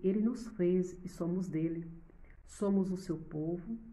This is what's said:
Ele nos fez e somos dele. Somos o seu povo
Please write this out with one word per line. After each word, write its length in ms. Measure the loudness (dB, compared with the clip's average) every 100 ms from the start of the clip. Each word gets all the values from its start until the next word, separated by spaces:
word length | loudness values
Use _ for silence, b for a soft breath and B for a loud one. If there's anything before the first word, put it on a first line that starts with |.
Ele 160 | 2 4
nos 280 | 2 0 -6
fez 500 | 2 4 6 2 -2
e 40 | -12
somos 400 | -4 0 0 0
dele. 400 | 0 0 0 -6 -12 -16 b b b -16
Somos 460 | -2 2 4 4
o 60 | 0
seu 200 | -2 -4
povo 600 | -4 -4 -2 -2 -4 -8 -10